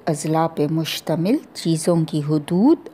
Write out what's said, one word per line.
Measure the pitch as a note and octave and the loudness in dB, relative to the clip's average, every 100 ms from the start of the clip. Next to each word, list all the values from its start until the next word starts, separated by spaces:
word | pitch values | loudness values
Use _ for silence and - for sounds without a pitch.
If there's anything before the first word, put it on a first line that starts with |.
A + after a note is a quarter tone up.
| - | -4
अजला | D3 D#3+ D#3+ D#3+ | -4 0 0 0
पे | D#3+ D3 | 0 0
मुश्तमिल | D#3+ D#3 - - D#3+ F3 C#4+ - - | 0 -2 -6 -2 -2 0 -2 -4 -6
चीज़ों | F3 D#3+ F3+ E3+ | -2 0 2 2
की | D#3+ D#3 | 0 -2
हुदूद | D3 D#3 D3 F3 B3 E4+ - | 0 -2 0 2 4 2 -2